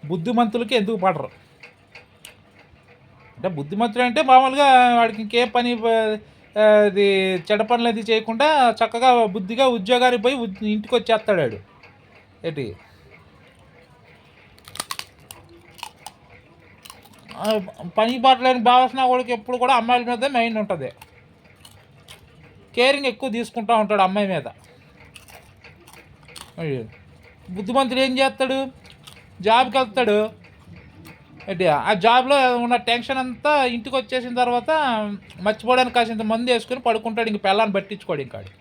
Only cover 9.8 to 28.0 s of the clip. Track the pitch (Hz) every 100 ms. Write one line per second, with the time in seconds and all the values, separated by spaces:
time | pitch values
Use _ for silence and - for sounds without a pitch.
9.8 | 190 247 254 247 226 269 233 185 214 214
10.8 | 208 240 233 220 220 190 135 101 - _
11.8 | - _ _ - _ _ 170 151 120 95
12.8 | - _ - - - _ - _ _ _
13.8 | _ _ _ - _ _ - - - -
14.8 | - - - _ - - - - - -
15.8 | - _ - _ _ - _ _ _ _
16.8 | - - - - - - 196 220 190 -
17.8 | 175 190 226 254 254 254 254 254 226 247
18.8 | 254 262 262 254 240 233 220 247 247 262
19.8 | 226 247 240 240 269 262 233 220 208 180
20.8 | 131 - - - _ _ _ _ - -
21.8 | _ - - - - - - - - -
22.8 | 247 285 277 214 269 226 233 - 214 233
23.8 | 208 208 185 196 202 180 120 - - -
24.8 | _ _ - - - - - _ - -
25.8 | - - - - - - - - 165 131
26.8 | 110 - - - - _ - 180 202 254
27.8 | 262 254